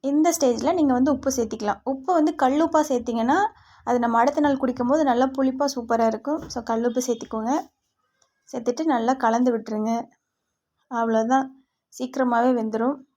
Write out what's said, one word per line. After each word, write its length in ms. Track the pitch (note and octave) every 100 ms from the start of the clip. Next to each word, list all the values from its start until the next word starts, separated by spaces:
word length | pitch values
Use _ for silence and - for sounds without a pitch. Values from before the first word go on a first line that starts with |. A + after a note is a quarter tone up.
| C4+
இந்த 160 | D4 E4 E4+
ஸ்டேஜில் 400 | C4+ A3+ B3 F4
நீங்க 140 | D4 B3
வந்து 160 | C4+ C4+
உப்பு 200 | C4+ C4
சேர்த்திக்கலாம். 420 | A3 A3 G#3 - - C4+
உப்பு 160 | - F4
வந்து 120 | D4+ D#4 C4
கல்லுப்பா 380 | C#4+ E4 D#4+ D4+
சேர்த்திங்கன்னா 480 | B3 A#3+ A3+ A#3 D#4+ G#4+ - _ - -
அது 100 | B3 A#3
நம்ம 120 | A#3
அடுத்த 240 | B3 C#4+ D4
நாள் 140 | C4+
குடிக்கும்போது 400 | C4 B3+ B3 D4+ C#4+
நல்லா 180 | A#3+ C4 C4
புளிப்பா 280 | C4 C4 C#4+ C#4
சூப்பரா 320 | A#3 A#3 A3+
இருக்கும். 280 | A3 C#4 D#4 -
So, 60 | B3 A3+
கல்லுப்பு 300 | A3+ A#3+ A#3 B3
சேர்த்திக்கோங்க. 440 | A3+ G#3+ A3 A3 D4+ - _ _ _ _ _ _ _ _
சேர்த்துட்டு 420 | B3+ A3+ - D#4+ B3
நல்லா 180 | A3+ C4 A#3
கலந்து 240 | A3+ B3+
விட்டுருங்க. 380 | A3+ G#3+ G#3+ G#3+ A#3 A#3 _ _ _ _ _ _ _ _ A#3+
அவ்வளோதான், 440 | A3+ A3 A3+ C4 C4+ - _ _ _ -
சீக்கிரமாகவே 520 | B3+ C4+ B3+ A#3 B3 B3
வெந்துடும். 400 | A3 A3 A#3+ C#4+ -